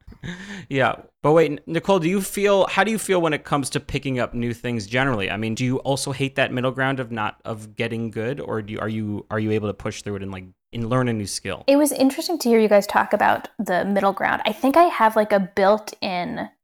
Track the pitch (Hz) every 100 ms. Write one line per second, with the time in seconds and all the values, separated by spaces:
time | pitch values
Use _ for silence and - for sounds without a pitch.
0 | - - 151 180 202 196 - 139 120 -
1 | - _ 143 160 156 147 - 160 - 196
2 | 160 196 190 - 202 196 - - 196 220
3 | - 185 165 147 - 143 127 143 - 143
4 | 139 127 113 120 120 117 123 117 98 123
5 | 139 110 95 95 110 110 123 127 131 135
6 | - 135 135 143 131 127 127 123 135 135
7 | 117 117 107 - - 110 107 104 117 113
8 | 117 110 113 147 - 110 104 107 107 110
9 | 107 101 - 107 107 107 104 98 110 -
10 | - 101 98 95 92 _ _ 117 113 127
11 | 123 113 98 - 98 82 - 277 294 -
12 | 269 269 330 330 240 226 214 202 196 214
13 | - 208 208 208 - - 196 175 190 202
14 | 196 190 - - - 220 262 320 349 -
15 | 220 214 214 202 185 - 190 214 214 -
16 | 202 180 170 175 208 _